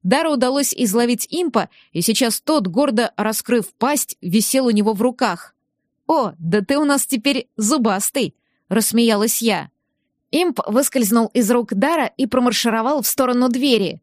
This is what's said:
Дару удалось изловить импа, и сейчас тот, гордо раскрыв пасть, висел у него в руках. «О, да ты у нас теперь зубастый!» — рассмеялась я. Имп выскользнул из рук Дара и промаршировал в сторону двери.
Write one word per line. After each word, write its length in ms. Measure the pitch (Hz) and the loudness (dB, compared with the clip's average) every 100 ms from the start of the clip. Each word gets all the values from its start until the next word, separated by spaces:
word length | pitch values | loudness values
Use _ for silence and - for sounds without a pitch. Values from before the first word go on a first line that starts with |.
Дару 300 | 180 269 320 | 2 2 2
удалось 400 | 285 254 269 277 | 0 0 0 -2
изловить 540 | - 240 214 240 240 - | 0 0 2 0 0 -4
импа, 400 | 302 339 233 180 _ _ | -4 -2 -2 -4 _ _
и 100 | 165 | -4
сейчас 380 | 175 208 240 220 | 0 2 0 -2
тот, 280 | - 311 185 | 0 0 0
гордо 460 | 175 285 214 233 - | 0 0 0 -2 -2
раскрыв 560 | 214 220 - 233 - | -4 -4 -2 -2 -2
пасть, 440 | _ 247 294 - - | _ -2 -2 -4 -8
висел 460 | - 196 208 269 254 | -2 0 2 0 2
у 40 | |
него 220 | 214 208 | 2 0
в 80 | 202 | 0
руках. 540 | 247 247 208 170 - _ _ _ _ _ - | -2 0 -2 -4 -10 _ _ _ _ _ -2
«О, 240 | 320 220 - | 0 0 -4
да 240 | 165 208 | -2 -2
ты 160 | 196 277 | 2 0
у 80 | 294 | 2
нас 200 | 277 - | 0 0
теперь 440 | 240 190 269 - - | -2 0 -2 -4 -4
зубастый!» — 800 | 214 311 226 190 - - 185 _ _ _ _ | 0 2 2 0 -2 -4 -4 _ _ _ _
рассмеялась 720 | 220 214 220 233 208 214 - | -2 0 2 2 2 0 0
я. 280 | 226 185 - _ _ _ _ _ _ | 0 -2 -6 _ _ _ _ _ _
Имп 300 | - 359 - - | -2 0 -2 0
выскользнул 600 | 214 285 269 214 233 226 | 0 0 0 2 2 2
из 180 | - 208 | 0 2
рук 220 | 247 226 | 2 0
Дара 320 | 196 269 330 247 | 0 0 0 -2
и 220 | - 247 | -4 -2
промаршировал 760 | 262 247 214 233 226 233 294 | 0 0 0 0 0 0 -2
в 60 | 214 | -2
сторону 420 | - 254 247 254 | 0 0 2 0
двери. 520 | 247 277 226 185 - | 0 2 2 0 -6